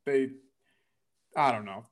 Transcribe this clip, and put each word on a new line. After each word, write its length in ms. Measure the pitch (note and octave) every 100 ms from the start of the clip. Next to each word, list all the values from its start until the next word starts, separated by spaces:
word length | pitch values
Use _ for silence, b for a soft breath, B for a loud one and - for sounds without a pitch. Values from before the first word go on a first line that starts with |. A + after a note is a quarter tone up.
they, 280 | - C#3 C3+ C3+ _ _ _ _ _ _ _ _ _
I 160 | - C#3+
don't 140 | A2+
know. 220 | G#2 G2 A#2+